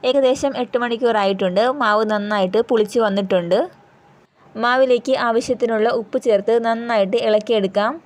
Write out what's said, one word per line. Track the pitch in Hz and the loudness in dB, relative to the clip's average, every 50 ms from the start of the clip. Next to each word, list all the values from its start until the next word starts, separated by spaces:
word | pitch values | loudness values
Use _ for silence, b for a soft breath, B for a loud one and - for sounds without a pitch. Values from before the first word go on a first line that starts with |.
| - 247 | -2 0
ഏകദേശം | 254 285 269 254 262 269 - 277 277 277 247 | 0 2 2 2 2 0 -2 -4 -4 -4 -8
എട്ട് | 240 - 240 240 | -4 -2 -2 -2
മണിക്കൂറായിട്ടുണ്ട്. | 240 240 226 262 233 226 214 202 196 196 190 196 185 180 196 220 247 262 294 254 | -2 -4 -2 0 0 2 2 2 0 0 0 -2 0 0 2 0 0 0 0 0
മാവ് | 214 208 214 220 214 214 | 2 2 2 2 0 -2
നന്നായിട്ട് | 208 202 208 214 208 190 185 190 214 233 - | -2 -2 -2 -2 -2 -2 0 0 0 0 2
പുളിച്ച് | 254 226 214 202 - 247 226 208 | 2 0 0 0 0 0 0 0
വന്നിട്ടുണ്ട്. | 196 202 202 190 202 185 175 170 180 214 311 359 - - - _ _ _ _ _ _ _ _ _ _ _ _ - - - 226 | 0 -2 -2 0 0 -2 0 0 0 0 0 -2 -6 -20 -20 _ _ _ _ _ _ _ _ _ _ _ _ -20 -10 -4 -2
മാവിലേക്ക് | 240 247 262 269 254 247 240 240 - 262 247 233 233 | 0 2 2 4 2 2 0 0 -2 -2 0 0 0
ആവശ്യത്തിനുള്ള | 226 233 269 - 254 240 - 233 226 220 214 220 240 226 | 0 0 0 -2 -4 -2 -2 -2 0 0 0 0 0 -2
ഉപ്പ് | 220 - - 262 - 254 | -4 -2 -4 -4 0 2
ചേർത്ത് | 214 196 202 - 226 233 226 233 | 0 2 2 2 0 2 2 0
നന്നായിട്ട് | 226 226 233 233 240 220 196 190 208 233 240 220 | -2 -2 -4 -2 0 0 0 0 0 0 0 2
ഇളക്കിയെടുക്കാം. | 214 214 208 214 240 220 196 196 190 208 202 226 285 330 - | 0 0 2 2 0 0 0 0 -2 0 -2 -2 -4 -6 -12